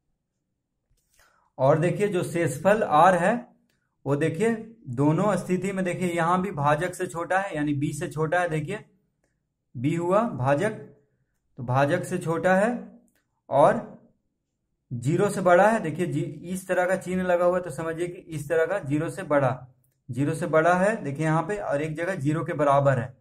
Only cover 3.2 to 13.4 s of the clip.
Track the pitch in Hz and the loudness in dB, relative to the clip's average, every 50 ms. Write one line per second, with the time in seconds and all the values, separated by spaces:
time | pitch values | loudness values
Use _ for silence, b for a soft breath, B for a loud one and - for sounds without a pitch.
3.2 | 170 196 233 240 - _ _ _ _ _ _ _ _ _ _ _ _ 135 143 143 | 2 2 0 -2 -4 _ _ _ _ _ _ _ _ _ _ _ _ -4 -2 0
4.2 | 160 160 160 160 214 226 233 220 - - - _ - 135 120 120 147 151 156 175 | 0 -2 0 0 0 0 0 -2 -8 -16 -20 _ -14 -10 -2 2 2 2 4 4
5.2 | 196 214 196 175 - - 180 180 180 196 196 190 185 180 175 - 185 180 170 170 | 2 2 0 0 -2 -2 -2 -2 -2 -4 -4 -4 -4 -4 -2 -2 -2 -2 0 0
6.2 | 160 170 180 185 185 202 - 151 143 147 151 151 180 180 180 - 185 175 - 165 | 0 2 2 0 0 -4 -4 -2 2 2 2 2 0 -6 -4 -6 -8 -6 -6 -8
7.2 | 170 165 180 190 196 196 160 151 147 147 147 135 147 - - - 180 151 135 156 | -4 0 0 0 0 -2 -4 -4 -2 -2 -2 -2 -2 -4 -4 -6 -8 -8 -4 -4
8.2 | 156 156 165 180 180 165 156 156 151 156 202 214 - _ _ _ _ _ _ _ | -2 0 0 0 0 0 -2 -4 -4 -6 -8 -10 -10 _ _ _ _ _ _ _
9.2 | _ _ _ _ _ _ _ _ _ _ _ 117 120 151 170 170 170 175 185 208 | _ _ _ _ _ _ _ _ _ _ _ -4 -2 -2 -2 0 0 2 2 2
10.2 | 233 233 - 123 123 135 147 147 190 220 214 - - - - _ _ _ _ _ | 2 0 -4 -2 0 2 2 2 0 -2 -4 -6 -16 -20 -20 _ _ _ _ _
11.2 | _ _ _ _ _ _ _ - 123 113 123 135 143 143 170 180 175 - 185 175 | _ _ _ _ _ _ _ -12 -6 -2 0 2 2 2 0 -2 -2 -6 -6 -6
12.2 | - 156 170 196 190 185 185 185 202 233 247 233 - - - - _ _ _ _ | -4 -4 -4 0 2 2 4 4 2 2 0 -4 -10 -16 -20 -20 _ _ _ _
13.2 | _ _ _ _ | _ _ _ _